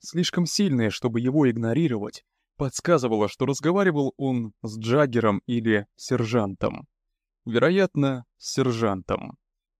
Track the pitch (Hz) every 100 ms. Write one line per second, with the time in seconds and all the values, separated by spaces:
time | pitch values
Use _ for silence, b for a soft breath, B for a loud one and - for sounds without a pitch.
0 | - 165 170 - 170 - 202 131 110 -
1 | 127 117 123 147 135 117 113 127 165 113
2 | 104 - _ _ _ - 139 - - 160
3 | 123 110 104 - 131 135 156 190 190 147
4 | 135 - 135 127 113 - 113 110 110 135
5 | 143 117 110 98 - 120 113 104 98 -
6 | - 123 110 117 101 95 - - - _
7 | _ _ _ _ - 117 139 185 185 147
8 | 139 131 120 _ - - 127 113 113 95
9 | - 98 - - _ _ _